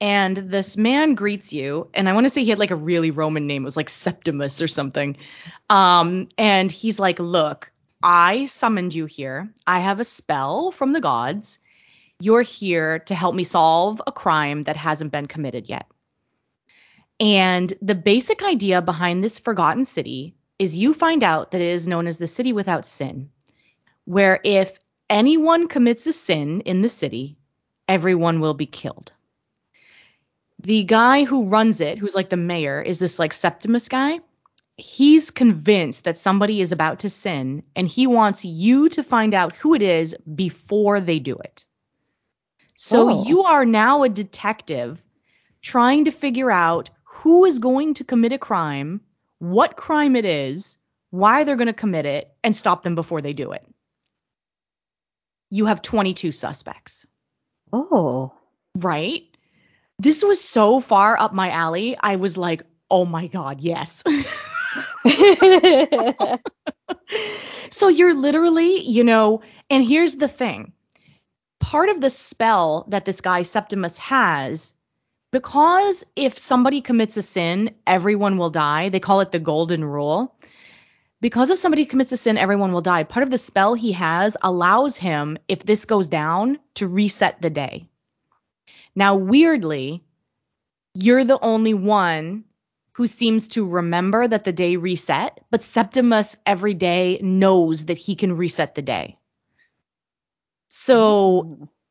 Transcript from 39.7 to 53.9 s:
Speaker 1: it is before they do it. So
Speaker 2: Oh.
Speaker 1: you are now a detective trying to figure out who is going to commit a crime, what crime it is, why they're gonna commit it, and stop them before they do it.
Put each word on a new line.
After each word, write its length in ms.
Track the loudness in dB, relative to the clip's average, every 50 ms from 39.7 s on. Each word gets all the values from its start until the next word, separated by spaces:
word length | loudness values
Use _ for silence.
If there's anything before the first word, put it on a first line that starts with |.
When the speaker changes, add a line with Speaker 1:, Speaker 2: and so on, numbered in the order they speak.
| 2
Speaker 1:
it 80 | 4 4
is 340 | 2 2 2 0 -2 -6 -12 -16 -14 -6
before 640 | -4 -4 -4 -6 -8 _ -4 -2 0 2 2 2 0
they 180 | 0 -2 -2 -2
do 180 | -2 -6 -10
it. 280 | -10 -12 -18 _ -20 -20 _ _ _ _ _ _ _ _ _ _ _ _ _ _ _ _ _ _ _ _ _ _
So 340 | -16 -6 2 4 6 6 6
Speaker 2:
Oh. 140 | 4 0 0
Speaker 1:
you 180 | 2 2 2 4
are 200 | 4 4 4 4
now 380 | 4 4 4 4 4 4 4 2
a 60 | 2
detective 960 | 0 -2 -8 -10 -10 -8 -6 -6 -6 -6 -8 -10 -8 -8 -8 -8 -10 -16 _ _ _ _ _ _ _ _ _ _ _ _
trying 440 | -12 -4 0 2 4 4 4 4 2
to 40 | 2 0
figure 380 | -2 -4 -4 -2 -2 0 2
out 400 | 2 2 2 2 0 -2 -4 -8 _ _ _
who 400 | _ -12 -2 2 6 6 8 6
is 140 | 6 4 2
going 360 | 0 0 0 0 0 -2 -4
to 100 | -6 -6
commit 280 | -2 0 2 2 2 0
a 60 | -4
crime, 640 | -6 -4 -4 -2 -2 -4 -4 -6 -8 -8 -10 -12 _ _ _ _ _ _ _ -12
what 380 | -8 -2 2 2 2 2 0
crime 400 | -8 -6 -4 0 0 2 2 2
it 80 | 2 0
is, 540 | 0 -2 -2 -4 -6 -8 -10 -12 -16 -20 _ _ _ _ _ _ _
why 340 | -4 2 2 4 4 4 2
they're 120 | 0 0
gonna 160 | 0 0 -2 -2
commit 340 | -4 -4 -4 -2 -2 -2
it, 260 | -4 -4 -6 -6 _ _ _ -2
and 120 | -2 -2
stop 260 | 0 0 -2 -2 -2 -2
them 120 | -6 -4
before 260 | -4 -6 -6 -6 -6
they 120 | -6 -6 -8
do 200 | -8 -8 -10 -10
it. 140 | -14 _ _ _ _ _ _